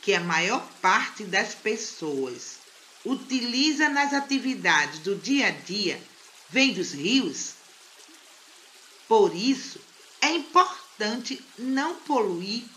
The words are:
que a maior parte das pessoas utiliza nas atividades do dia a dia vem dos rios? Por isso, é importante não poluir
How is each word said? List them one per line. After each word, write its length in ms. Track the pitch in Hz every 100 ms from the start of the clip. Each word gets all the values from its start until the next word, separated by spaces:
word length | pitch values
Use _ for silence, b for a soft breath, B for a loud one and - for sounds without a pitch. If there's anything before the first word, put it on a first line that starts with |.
que 100 | -
a 60 | 185
maior 520 | 175 165 180 247 - -
parte 420 | 185 208 - -
das 320 | 208 185 214 -
pessoas 1040 | 214 220 - - 160 139 131 117 - - - - - -
utiliza 840 | - 262 - 254 240 240 302 294 302
nas 240 | 285 285
atividades 840 | 285 277 269 254 233 180 156 143 151
do 160 | 160 196
dia 320 | 196 277 220
a 20 |
dia 500 | 160 - 196 190 - - - - - -
vem 240 | 190 269
dos 200 | 185 170
rios? 640 | 143 160 262 208 127 - - - - - - - 311 - - - - - - - - -
Por 280 | 220 190 165
isso, 460 | 233 262 - - - - - -
é 80 | 285 330
importante 1080 | 285 349 403 - - - 214 240 247 262 - -
não 420 | 254 262 302 349
poluir 600 | - 277 202 170 190 226 240